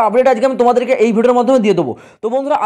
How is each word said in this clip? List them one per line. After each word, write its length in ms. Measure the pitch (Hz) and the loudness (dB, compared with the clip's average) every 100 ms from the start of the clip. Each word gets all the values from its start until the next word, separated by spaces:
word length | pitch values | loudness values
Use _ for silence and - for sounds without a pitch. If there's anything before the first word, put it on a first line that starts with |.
| 214 | 0
আপডেট 200 | 240 262 | 2 2
আজকে 120 | 220 262 | 2 -2
আমি 80 | 247 | 0
তোমাদেরকে 320 | 240 240 247 262 | 0 0 0 0
এই 60 | 226 220 | 0 2
ভিডিওর 200 | 240 247 | 2 2
মাধ্যমে 220 | 240 262 | 2 0
দিয়ে 120 | 208 175 | 2 0
দেবো। 140 | 135 107 - - | -2 -8 -16 -10
তো 40 | 220 | -6
বন্ধুরা, 220 | 262 277 302 | -4 -4 -2